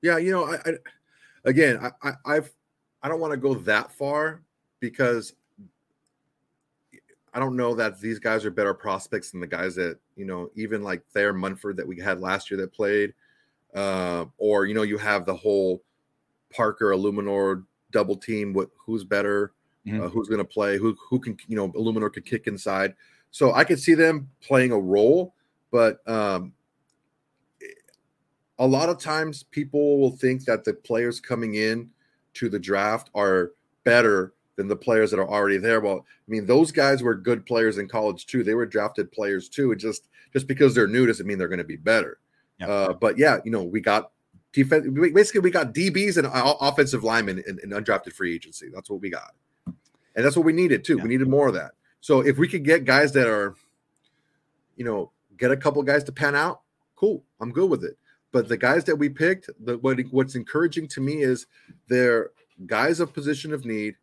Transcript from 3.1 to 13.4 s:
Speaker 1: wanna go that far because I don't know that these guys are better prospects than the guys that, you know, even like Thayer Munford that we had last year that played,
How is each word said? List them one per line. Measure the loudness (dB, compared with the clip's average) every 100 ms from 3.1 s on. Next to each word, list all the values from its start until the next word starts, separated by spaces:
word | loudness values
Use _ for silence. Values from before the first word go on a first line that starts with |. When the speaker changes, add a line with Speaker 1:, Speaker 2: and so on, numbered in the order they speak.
| -4
Speaker 1:
wanna | -4 -2
go | -2
that | -2 0 0 -2
far | -8 -4 -2 -4 -6 _ _ _ _
because | -10 -2 0 0 -6 -20 _ _ -20 _ _ _ _ _ _ _ _ _ _ _ _ -20 _ _ _
I | -6
don't | -4 -2
know | -2 0
that | -2 -4
these | -8 -6
guys | -2 -2
are | -2
better | -2 -2
prospects | -2 -4 -6 -4 -8 -8
than | -12
the | -8
guys | -6 -6 -4
that, | -6 -6 _ -16
you | -10
know, | -10 -10 -10
even | -8 -6
like | -6 -8 _
Thayer | 0 0
Munford | 0 -6 -6 -10 -8
that | -8
we | -8
had | -4 -4
last | -2 -4 -4
year | -8
that | -8
played, | _ -2 0 -2 -6 _ _